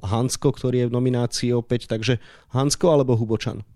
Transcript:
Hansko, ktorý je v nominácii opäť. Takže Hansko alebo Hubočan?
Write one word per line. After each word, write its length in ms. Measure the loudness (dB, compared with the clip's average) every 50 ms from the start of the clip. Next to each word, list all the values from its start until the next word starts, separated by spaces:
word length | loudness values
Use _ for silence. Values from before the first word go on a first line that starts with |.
| -6
Hansko, 480 | -4 -2 0 0 -2 -2 0 0 0 0
ktorý 320 | 0 -2 0 0 0 0
je 40 | 0 0
v 20 |
nominácii 540 | 0 0 0 0 0 -2 -2 -2 -2 -2 0 0
opäť. 320 | 0 0 -2 -4 -4 -2 -4
Takže 320 | -6 -4 0 0 -2 -2 -2 -12 -20 -20 _ _ -2
Hansko 400 | 0 0 0 0 2 4 4 4
alebo 240 | 4 4 4 2
Hubočan? 480 | 0 2 0 -2 -2 -4 -6 -8 -10 -14 _ -20